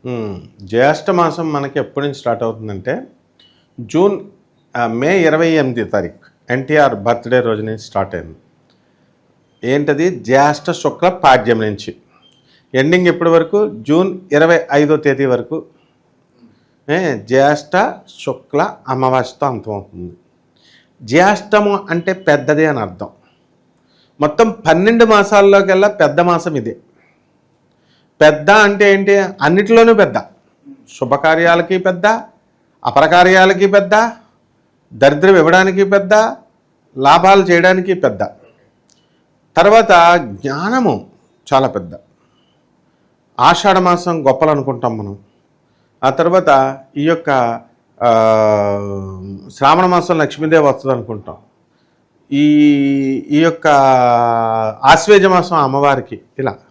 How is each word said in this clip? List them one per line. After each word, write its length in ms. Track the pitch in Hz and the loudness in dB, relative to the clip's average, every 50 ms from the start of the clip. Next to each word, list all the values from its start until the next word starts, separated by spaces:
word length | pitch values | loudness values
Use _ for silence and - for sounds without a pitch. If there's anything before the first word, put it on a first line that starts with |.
| _ 127 | _ -10
మ్మ్. 320 | 123 117 110 104 98 87 80 - _ _ | -10 -8 -8 -10 -12 -14 -16 -20 _ _
జ్యేష్ఠ 480 | 101 92 104 117 127 143 156 151 - - | -14 -6 -2 0 0 0 0 -2 -4 -4
మాసం 420 | 185 170 175 160 156 170 165 160 | -2 0 0 -2 -2 -6 -8 -6
మనకి 260 | 151 143 139 135 139 147 | -6 -6 -8 -6 -6 -8
ఎప్పటి 280 | 127 - _ 139 139 | -8 -6 _ -8 -8
నుంచి 120 | 143 135 131 | -8 -10 -8
స్టార్ట్ 240 | - 120 113 - | -6 -6 -6 -4
అవుతుందంటే 640 | 117 113 107 110 110 107 101 95 101 127 147 233 135 - _ _ _ _ _ _ _ _ _ _ _ _ _ - | -6 -8 -8 -10 -12 -12 -12 -10 -8 -8 -8 -8 -10 -18 _ _ _ _ _ _ _ _ _ _ _ _ _ -20
జూన్, 400 | 117 104 - 160 185 202 202 - - - _ _ _ _ _ _ _ _ _ | -16 -6 -2 0 0 0 -2 -4 -12 -18 _ _ _ _ _ _ _ _ _
ఆ, 100 | 123 120 | -6 -4
మే 320 | 117 113 117 131 156 190 190 | -4 -4 -4 -2 -2 0 0
ఇరవై 300 | 170 156 151 156 170 165 | 0 0 0 0 0 0
ఎనిమిది 360 | 160 156 139 131 117 117 107 | 0 0 -2 -2 -4 -6 -6
తారీఖు 680 | 92 - 101 87 85 - _ _ _ _ _ _ - | -4 -4 -6 -6 -6 -14 _ _ _ _ _ _ -8
ఎన్టీఆర్ 420 | 120 131 131 135 151 151 143 135 120 | -8 -8 -4 -2 0 2 2 0 0
బర్త్‌డే 460 | 101 101 117 120 120 - 113 123 127 | -4 -4 -4 -4 -4 -4 -2 -2 -2
రోజు 220 | 117 117 110 104 | 0 -2 -4 -4
నుంచి 160 | 107 110 110 107 | -6 -10 -10 -12
స్టార్ట్ 360 | - - - 101 98 95 - | -14 -8 -6 -6 -6 -6 -8
అయింది. 220 | 85 78 80 78 _ _ _ _ _ _ _ _ _ _ _ _ _ _ _ _ _ _ _ _ _ _ _ _ _ - | -12 -12 -14 -20 _ _ _ _ _ _ _ _ _ _ _ _ _ _ _ _ _ _ _ _ _ _ _ _ _ -6
ఏంటది? 460 | 120 135 147 147 143 139 139 165 185 | -4 -4 -2 -2 -2 -2 -2 -2 -4
జ్యేష్ఠ 600 | 180 120 107 107 127 139 175 - - - - - | -4 -6 -4 0 2 2 2 2 0 -4 -6 -8
శుక్ల 380 | 165 - - 147 139 - 170 185 | -8 -4 -6 -6 -4 0 -2 -2
పాడ్యం 520 | 180 - - 139 131 123 107 120 117 110 | -2 2 2 4 4 4 2 0 -2 -2
నుంచి 360 | 110 107 101 101 - - - _ _ _ _ _ _ _ _ _ _ _ _ _ _ _ - | -2 -6 -6 -8 -12 -16 -18 _ _ _ _ _ _ _ _ _ _ _ _ _ _ _ -4
ఎండింగ్ 320 | 131 135 151 175 180 180 | -2 0 0 0 0 0
ఎప్పటి 240 | 175 160 175 170 170 | 0 0 0 0 2
వరకు? 380 | 165 165 160 165 202 208 214 - 104 113 110 123 | 2 2 0 0 -2 -2 -2 -4 -6 -12 -4 -2
జూన్ 320 | 151 170 190 196 185 - - _ | 0 0 0 -2 -4 -10 -10 _
ఇరవై 280 | 143 147 160 165 170 160 - - | 0 2 2 4 2 0 0 0
ఐదో 240 | 139 147 147 147 156 | 0 0 2 2 0
తేదీ 300 | 151 151 143 135 - 139 | 0 0 -2 -2 -2 -2
వరకు, 380 | 131 123 117 113 - - 80 - _ _ _ _ _ _ _ _ _ _ _ _ _ _ _ _ _ _ _ _ _ _ _ _ - | -2 -2 -4 -4 -8 -12 -12 -12 _ _ _ _ _ _ _ _ _ _ _ _ _ _ _ _ _ _ _ _ _ _ _ _ -6
ఏ, 280 | 151 180 185 160 131 104 | -4 -4 -2 -4 -6 -6
జ్యేష్ఠ 720 | 98 107 127 135 139 143 147 147 - - - 185 220 294 - - _ _ - - - | -6 -2 0 2 2 2 0 -2 -6 -4 -2 -2 -2 -2 -4 -12 _ _ -20 -12 -10
శుక్ల 520 | 143 131 - _ _ - 143 175 208 - - _ - | -10 -10 -10 _ _ -4 -4 -4 -4 -8 -16 _ -8
అమావాస్యతో 580 | 131 131 131 131 127 131 120 - - _ 147 | -6 -2 -2 0 0 -2 -4 -4 -8 _ -6
అంతమవుతుంది. 680 | 139 123 104 - 110 104 98 92 _ - 90 90 87 85 _ _ _ _ _ _ _ _ _ _ _ _ _ _ _ _ _ | -6 -6 -8 -10 -10 -12 -12 -12 _ -18 -16 -16 -16 -18 _ _ _ _ _ _ _ _ _ _ _ _ _ _ _ _ _
జ్యేష్ఠము 840 | 131 107 123 165 180 202 208 180 - - 220 208 208 202 202 196 - - | -10 -2 0 2 2 2 0 -2 -4 -2 0 0 0 0 -2 -4 -4 -6
అంటే 220 | 165 170 170 190 | -6 -6 -4 -6
పెద్దది 540 | 185 185 - 165 180 190 131 131 151 147 156 | -8 -4 0 0 0 0 0 -2 0 0 0
అని 140 | 156 143 123 | -2 -2 -4
అర్థం. 280 | 107 92 90 87 104 - _ _ _ _ _ _ _ _ _ _ _ _ _ _ _ _ _ _ _ _ _ _ | -6 -8 -10 -14 -16 -16 _ _ _ _ _ _ _ _ _ _ _ _ _ _ _ _ _ _ _ _ _ _
మొత్తం 300 | 147 151 151 - 226 220 | -4 -2 2 0 0 0
పన్నెండు 540 | - - - 156 160 170 190 220 233 233 233 | 0 -4 0 0 2 2 2 2 4 4 4
మాసాల్లోకెల్లా 840 | 220 220 202 202 202 214 202 196 196 196 196 190 185 185 185 196 208 | 4 4 2 2 2 2 4 4 6 4 4 2 2 0 2 0 0
పెద్ద 320 | 202 - 160 143 139 160 | 0 0 -2 0 2 0
మాసం 360 | 175 175 170 165 165 175 156 | 0 0 0 -2 -4 -6 -6
ఇదే. 200 | 135 110 113 - - _ _ _ _ _ _ _ _ _ _ _ _ _ _ _ _ _ _ _ _ _ _ _ _ _ _ _ _ | -6 -8 -8 -12 -12 _ _ _ _ _ _ _ _ _ _ _ _ _ _ _ _ _ _ _ _ _ _ _ _ _ _ _ _
పెద్ద 300 | 151 151 151 151 151 196 | 2 2 2 2 0 2
అంటే 420 | 202 214 208 202 202 190 208 202 | 4 4 4 2 2 2 2 2
ఏంటి? 260 | 196 196 196 196 202 202 | 2 2 2 0 0 0
అన్నిటిలోనూ 760 | 190 180 - - 139 151 175 196 208 208 226 226 226 226 226 | 0 -4 -6 -4 -2 0 0 0 2 4 4 4 6 4 4
పెద్ద. 240 | 208 190 147 107 113 - - _ _ _ _ _ _ _ - - _ _ _ - - | 4 2 0 0 -8 -8 -8 _ _ _ _ _ _ _ -20 -20 _ _ _ -10 -10
శుభకార్యాలకి 800 | 135 120 139 135 151 156 160 165 170 170 170 170 170 - 190 185 | -4 -4 -4 0 0 0 0 2 2 2 2 0 0 -2 -4 -2
పెద్ద, 280 | 185 190 185 175 180 208 220 226 - - _ _ _ _ _ _ _ _ _ _ - | -2 -4 -4 0 -2 -2 -2 -2 -6 -16 _ _ _ _ _ _ _ _ _ _ -8
అపరకార్యాలకి 840 | - - 139 151 160 175 175 180 185 185 190 185 190 196 180 196 | 0 2 2 2 4 4 4 4 6 6 4 4 4 2 0 0
పెద్ద, 440 | 196 196 202 196 180 208 214 226 233 226 - _ _ _ _ _ _ _ _ _ _ _ _ _ _ | 2 2 0 0 2 0 0 0 -2 -6 -14 _ _ _ _ _ _ _ _ _ _ _ _ _ _
దరిద్రం 440 | - 110 131 143 147 147 180 196 190 | -4 2 2 2 2 4 2 4 4
ఇవ్వడానికి 480 | 175 156 160 170 185 190 190 185 190 196 | 4 4 4 4 2 2 2 0 -2 0
పెద్ద, 300 | 196 202 202 196 185 214 214 220 233 269 - _ _ _ _ _ _ _ _ _ _ _ 135 | 0 0 -2 0 2 0 2 2 0 -6 -12 _ _ _ _ _ _ _ _ _ _ _ -2
లాభాలు 440 | 135 139 156 170 175 190 196 196 | 2 4 4 4 6 4 4 4
చేయడానికి 520 | 185 170 175 170 170 185 185 185 180 190 185 | 4 2 2 2 4 2 2 0 -2 -4 -4
పెద్ద. 280 | 180 - 123 104 92 101 - - _ _ _ _ _ _ _ _ _ _ _ _ _ _ _ _ _ _ _ _ _ _ _ _ | -2 -2 -4 -2 -4 -8 -10 -10 _ _ _ _ _ _ _ _ _ _ _ _ _ _ _ _ _ _ _ _ _ _ _ _
తర్వాత 600 | - 175 202 214 226 214 208 190 170 170 170 175 | 2 2 6 4 4 4 6 4 6 6 4 4
జ్ఞానము 880 | 175 143 110 101 98 - 139 135 151 175 202 240 262 240 185 120 98 - _ _ _ _ _ _ _ _ - 139 | 2 -2 -6 -14 -10 -8 -8 -8 -6 -6 -4 -4 -2 -2 -2 -4 -4 -8 _ _ _ _ _ _ _ _ 0 0
చాలా 140 | 131 135 123 | 0 0 0
పెద్ద. 240 | - 104 90 85 - - _ _ _ _ _ _ _ _ _ _ _ _ _ _ _ _ _ _ _ _ _ _ _ _ _ _ _ - | -6 -8 -12 -12 -18 -20 _ _ _ _ _ _ _ _ _ _ _ _ _ _ _ _ _ _ _ _ _ _ _ _ _ _ _ 0
ఆషాఢ 380 | 123 156 175 - - 202 185 185 | 0 0 0 2 0 0 2 2
మాసం 500 | 180 180 175 170 175 180 170 160 139 139 | 2 0 0 0 -2 -6 -6 0 0 0
గొప్పలు 220 | - - 160 156 | 0 2 0 0
అనుకుంటాం 480 | 151 143 127 135 127 117 120 120 113 110 | 0 -2 -2 -6 -8 -4 -6 -6 -6 -6
మనం. 200 | 104 98 98 101 _ _ _ _ _ _ _ _ _ _ _ _ _ _ _ _ - | -10 -12 -14 -16 _ _ _ _ _ _ _ _ _ _ _ _ _ _ _ _ -2
ఆ 60 | - | -2
తర్వాత 680 | - - 165 170 175 185 180 160 143 135 131 135 139 135 - _ _ | 0 0 -2 2 0 2 2 4 2 2 2 0 -6 -10 -18 _ _
ఈ 80 | 143 147 160 | -6 -2 -2
యొక్క, 220 | 165 165 - 151 139 131 120 117 117 117 - _ _ _ _ _ _ _ | -2 -2 -2 -2 -2 0 0 -2 -4 -8 -12 _ _ _ _ _ _ _
ఆ, 80 | 117 120 113 113 110 110 110 110 107 107 107 104 101 101 101 101 101 101 98 98 95 95 95 92 92 98 98 95 - - - | 0 2 2 4 4 2 2 2 2 2 0 0 0 -2 -4 -4 -6 -8 -10 -10 -12 -12 -14 -16 -16 -16 -16 -18 -18 -20 -8
శ్రావణ 300 | - 139 139 156 175 185 | 0 2 2 2 4 2
మాసం 320 | 180 180 175 175 175 175 160 | 0 0 -2 0 -2 -2 -2
లక్ష్మీదేవి 460 | 151 139 - 147 156 156 165 156 147 | -2 -4 -4 -8 -2 0 2 2 2
వస్తుంది 300 | 139 131 - - 135 131 | 2 0 -2 -4 -4 -4
అనుకుంటాం. 420 | 120 107 107 113 101 - - - - _ _ _ _ _ _ _ _ _ _ _ _ _ _ _ _ _ _ | -4 -6 -12 -14 -14 -14 -18 -20 -20 _ _ _ _ _ _ _ _ _ _ _ _ _ _ _ _ _ _
ఈ, 120 | 139 143 147 151 151 147 147 147 143 139 139 139 139 139 135 135 135 117 - - | -2 0 4 4 4 6 6 4 2 2 0 -2 -2 -2 -4 -4 -6 -6 -6 -2
ఈ 100 | 147 147 | 0 0
యొక్క 260 | 165 170 165 - - 156 147 139 135 135 131 127 123 123 120 117 117 117 117 117 113 113 113 113 110 110 107 - 127 | 0 0 -2 0 0 2 4 4 4 4 2 2 2 2 2 2 0 0 -2 -2 -2 -4 -4 -4 -4 -6 -6 0 2
ఆశ్వేజ 420 | 139 160 165 - 208 208 196 185 | 4 4 4 4 4 4 4 4
మాసం 300 | 190 185 180 175 185 175 | 4 2 2 0 0 -2
అమ్మవారికి 640 | 156 143 131 131 139 143 143 139 131 - - 113 - _ _ _ - | 0 0 0 0 0 0 0 0 0 -4 -10 -16 -18 _ _ _ -8
ఇలా. 160 | 135 120 98 - _ _ | -8 -8 -8 -10 _ _